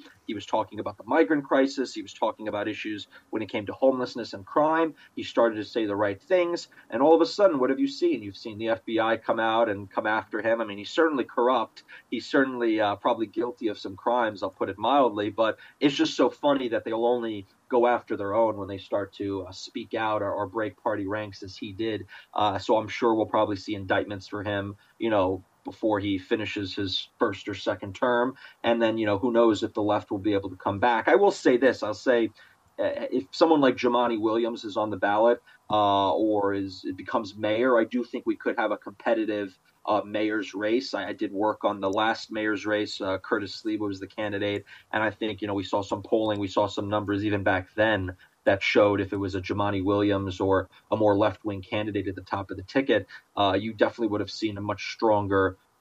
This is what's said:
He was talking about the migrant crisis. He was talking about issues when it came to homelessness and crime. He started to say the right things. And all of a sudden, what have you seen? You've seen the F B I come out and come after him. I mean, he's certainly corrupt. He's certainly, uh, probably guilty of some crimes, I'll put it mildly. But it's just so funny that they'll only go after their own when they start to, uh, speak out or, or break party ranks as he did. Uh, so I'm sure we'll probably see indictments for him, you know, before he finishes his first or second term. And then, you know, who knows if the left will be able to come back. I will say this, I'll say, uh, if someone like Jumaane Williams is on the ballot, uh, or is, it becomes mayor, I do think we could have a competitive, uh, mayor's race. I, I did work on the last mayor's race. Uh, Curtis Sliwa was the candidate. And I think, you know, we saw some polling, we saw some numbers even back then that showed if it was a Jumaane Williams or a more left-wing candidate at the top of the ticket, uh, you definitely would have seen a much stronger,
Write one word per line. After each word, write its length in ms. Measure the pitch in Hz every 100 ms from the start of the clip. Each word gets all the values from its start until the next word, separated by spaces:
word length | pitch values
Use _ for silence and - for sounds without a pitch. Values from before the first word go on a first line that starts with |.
| - - -
He 60 |
was 120 | 104 -
talking 320 | 110 107 107
about 180 | 101 101
the 60 |
migrant 380 | 104 151 147 147
crisis. 500 | 143 139 135 135 123
He 100 | 110
was 100 | 98
talking 340 | - - - 107
about 220 | 104 107
issues 400 | 101 107 104 - - _
when 120 | 110
it 60 | 107
came 180 | 110 95
to 60 |
homelessness 600 | - 135 131 123 120 110
and 140 | 104 98
crime. 480 | - 156 160 160 - - -
He 80 |
started 320 | 107 - 117 107
to 80 |
say 220 | 98 120 107
the 100 | 101
right 260 | 104 98
things. 460 | - 185 175 170 - - -
And 140 | 117
all 140 | 147 165
of 40 |
a 60 | 165
sudden, 320 | - 196 143
what 120 | 127
have 100 | 135
you 80 | 139
seen? 340 | - 175 123
You've 140 | 101 -
seen 220 | 113 104
the 100 | 113
F 160 | 113
B 160 | - 110
I 160 | 110 113
come 240 | - 113
out 280 | 113 113 113
and 220 | 101 98
come 160 | - 107
after 340 | 110 - 110
him. 200 | 113 113
I 40 |
mean, 140 | 107 101
he's 120 | 101
certainly 340 | 170 165 135
corrupt. 580 | - - 123 123 110 - - - -
He's 180 | 120 -
certainly, 540 | 147 131 123 117 107
uh, 140 | 104
probably 320 | 101 131 113 107
guilty 400 | 113 120 - 110
of 140 | 101
some 160 | 98 95
crimes, 480 | 120 123 110 104
I'll 60 | 95
put 180 | - 101
it 100 | 95
mildly. 520 | 110 143 101 104 104
But 280 | 101 110 - - -
it's 160 | 147 139
just 180 | 156
so 160 | - 123
funny 380 | - 147 135 123
that 160 | 110
they'll 220 | 117 110 120
only 420 | 123 113 107 98 _ -
go 180 | 123 120
after 320 | 117 - 104
their 160 | 98
own 240 | 107 113 101
when 100 | 95
they 80 | 95
start 380 | - 101 98
to, 320 | - 101 98 90
uh, 40 |
speak 440 | 92 - 120 107
out 260 | 113 110 107
or, 100 | 101
or 160 | 101 98
break 300 | 113 107 -
party 240 | - 107 95
ranks 360 | 107 104 95
as 140 | 95 -
he 160 | 110
did. 340 | 98 113 104 95 - -
Uh, 240 | - 104 98
so 180 | - 113
I'm 100 | 107
sure 280 | - 120
we'll 100 | 110
probably 320 | 104 110 104 98
see 180 | -
indictments 540 | 101 95 101 - 98 -
for 140 | 104
him, 340 | 101 101 101 98 _ -
you 100 | 113
know, 340 | 107 92 95 - _
before 340 | - - 110 104
he 200 | 101 95
finishes 560 | - 113 101 107 95
his 340 | 104 98 - - -
first 300 | 160 - 104
or 60 |
second 400 | 95 - - 101
term. 400 | 92 123 120 127 123 - -
And 200 | 117 117
then, 160 | 113 110
you 80 | 107
know, 100 | 101
who 160 | 127
knows 300 | 117 117 101
if 100 | 110
the 100 | 113
left 280 | 104 104 -
will 80 | 107
be 160 | 104
able 160 | 101 98
to 60 | 92
come 240 | - 98
back. 280 | 123 113 131
I 60 |
will 160 | 175 202
say 260 | - 147 123
this, 260 | 135 -
I'll 120 | 104
say, 340 | 104 139 120 110 - - _ _ -
uh, 300 | - 117 113
if 140 | 127 139
someone 320 | - 165 156
like 140 | 131 -
Jumaane 440 | 123 123 120 110
Williams 440 | 110 113 117 117
is 120 | 107 110
on 140 | 107
the 80 | 95
ballot, 420 | 101 104 117 120 - - -
uh, 420 | 107 101 98 98
or 400 | 98 110 104 98
is, 320 | 98 98 92
it 140 | - 95
becomes 360 | - 120 98
mayor, 440 | 101 107 110 131 120
I 40 |
do 200 | 113 123
think 220 | 113 123 117
we 100 | 104
could 220 | 113 104
have 120 | 110
a 60 | 104
competitive, 800 | 107 101 - 113 107 104 98 - _ _
uh, 160 | - 104 104
mayor's 480 | 104 107 107 92
race. 400 | 98 104 123 -
I, 140 | 101 95
I 40 |
did 200 | 98 104
work 320 | 98 107 107
on 160 | 104 101
the 100 | 98
last 400 | 104 110 113 -
mayor's 340 | 110 107 101
race. 360 | 104 104 104 -
Uh, 180 | 95 95
Curtis 420 | - 110 98 -
Sliwa 280 | 110 107 104
was 100 | 95
the 80 | 95
candidate. 580 | - 107 101 104 101 - - _
And 100 | -
I 80 | 107
think, 320 | 104 110 101
you 60 | 104
know, 60 |
we 100 | 101
saw 180 | 95 104
some 200 | 98 101
polling, 360 | - 113 110 101
we 80 | 98
saw 220 | - 101
some 200 | - 101
numbers 360 | 107 101 101
even 180 | 107 101
back 240 | 98 92 -
then 400 | - 110 104 90 - _ _
that 180 | - 98
showed 380 | - 117 104 101
if 120 | 95
it 40 | 98
was 180 | 98
a 60 | 95
Jumaane 440 | 92 101 101 98
Williams 540 | 95 101 104 98 98 90
or 300 | 95 95 87 - -
a 40 | 107
more 200 | 104 101
left-wing 460 | 107 101 107 98
candidate 440 | 92 107 107 101 98
at 80 |
the 80 | 95
top 300 | 95 101 98
of 40 | 95
the 60 |
ticket, 460 | 95 135 135 107 - - - -
uh, 220 | 98 95
you 140 | 113
definitely 360 | 110 117 - 110
would 120 | 104
have 100 | 98
seen 260 | - 110 101
a 40 |
much 320 | 104 101 -
stronger, 640 | - 117 104 101 98 92 92 _ _